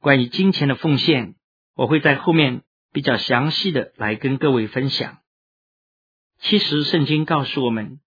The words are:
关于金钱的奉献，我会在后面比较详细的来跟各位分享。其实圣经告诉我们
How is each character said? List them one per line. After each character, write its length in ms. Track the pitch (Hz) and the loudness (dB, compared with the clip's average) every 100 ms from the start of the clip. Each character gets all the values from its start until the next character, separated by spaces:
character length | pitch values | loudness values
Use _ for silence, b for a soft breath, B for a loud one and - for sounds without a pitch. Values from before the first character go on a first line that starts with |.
关 180 | 147 139 | 2 2
于 80 | 123 | 2
金 240 | - 190 | 0 0
钱 160 | - 143 | 2 0
的 80 | 127 | 0
奉 220 | 165 139 | 0 0
献， 380 | - 143 110 - _ _ _ | 2 0 -2 -12 _ _ _
我 140 | - 123 | -4 0
会 140 | 156 | 2
在 160 | 156 139 | 2 0
后 160 | - | 2
面 300 | 165 143 123 _ _ _ | 2 2 0 _ _ _
比 100 | - | -4
较 140 | 139 120 | -2 -2
详 360 | - 123 147 | 2 0 2
细 200 | - 196 | -2 -2
的 220 | 143 - _ | -2 -4 _
来 200 | 107 107 | -6 -2
跟 220 | 135 135 | -2 0
各 140 | 151 | 2
位 160 | 127 107 | 0 -2
分 220 | 131 135 | -4 -4
享。 300 | - 117 - _ _ _ _ _ _ _ _ _ _ _ _ | -4 -6 -12 _ _ _ _ _ _ _ _ _ _ _ _
其 200 | - 208 | 0 0
实 240 | - 147 | 0 -2
圣 220 | 147 170 139 | 0 0 2
经 180 | 151 | 0
告 220 | 156 160 131 | 0 -2 -2
诉 180 | - | -2
我 60 | 123 | -2
们 320 | 113 104 131 | -2 -6 -14